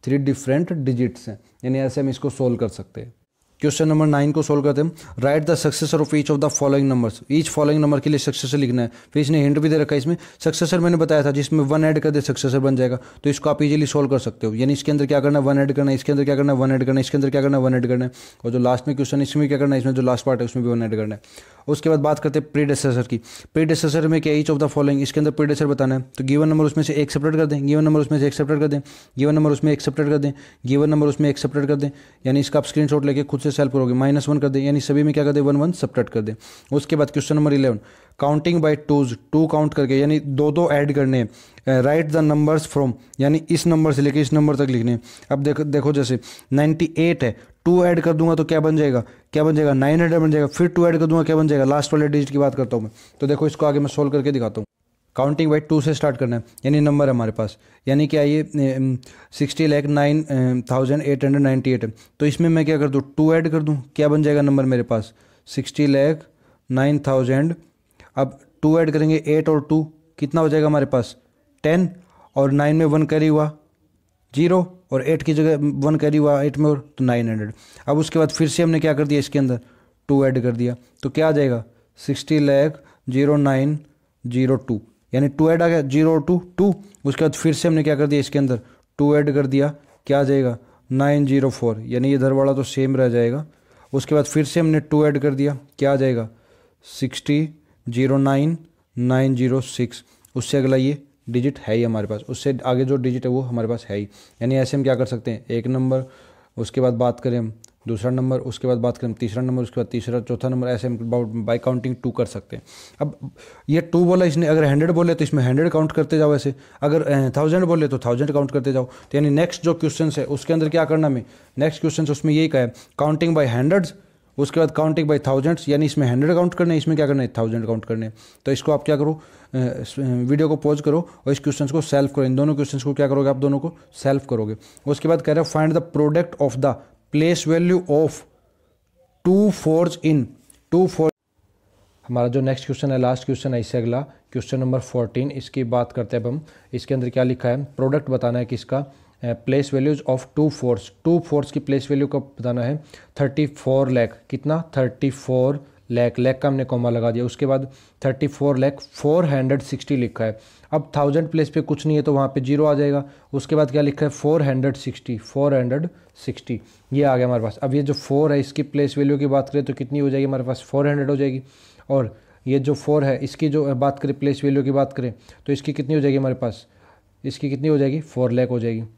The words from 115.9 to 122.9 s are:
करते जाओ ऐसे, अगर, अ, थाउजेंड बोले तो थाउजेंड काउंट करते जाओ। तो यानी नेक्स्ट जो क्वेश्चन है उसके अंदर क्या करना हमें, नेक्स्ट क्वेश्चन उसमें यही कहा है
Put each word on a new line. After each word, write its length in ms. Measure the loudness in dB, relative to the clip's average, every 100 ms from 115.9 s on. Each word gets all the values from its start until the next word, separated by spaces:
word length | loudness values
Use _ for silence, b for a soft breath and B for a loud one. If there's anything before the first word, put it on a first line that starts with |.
करते 260 | 0 0 2
जाओ 180 | 2 2
ऐसे, 200 | -2 -8 B B
अगर, 200 | 0 0
अ, 280 | 2 0 0
थाउजेंड 360 | 0 2 2 2
बोले 220 | 2 0
तो 120 | -2
थाउजेंड 320 | -2 -2 0
काउंट 200 | 0 0
करते 220 | -2 -2
जाओ। 120 | -2 -4
तो 300 | -10 -4 0
यानी 140 | 2
नेक्स्ट 340 | 2 0 -2
जो 100 | -2
क्वेश्चन 360 | 0 -2 -2 -2 -2
है 80 | -4
उसके 280 | -6 -2
अंदर 160 | 0 0
क्या 160 | 0 0
करना 220 | 2 2
हमें, 180 | -2 -6 B B -2
नेक्स्ट 240 | -2 0
क्वेश्चन 220 | -4 -2
उसमें 300 | -2 -2 0
यही 140 | 2 2
कहा 140 | 0
है 120 | -2 B B